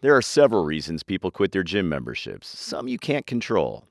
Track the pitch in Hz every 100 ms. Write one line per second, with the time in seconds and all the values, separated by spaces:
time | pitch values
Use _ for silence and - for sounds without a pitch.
0 | 135 139 117 - 143 107 78 78 71 82
1 | - 92 92 - 98 95 87 95 92 73
2 | 60 60 - 50 - - - - 127 120
3 | - 143 - 120 - 107 69 55 _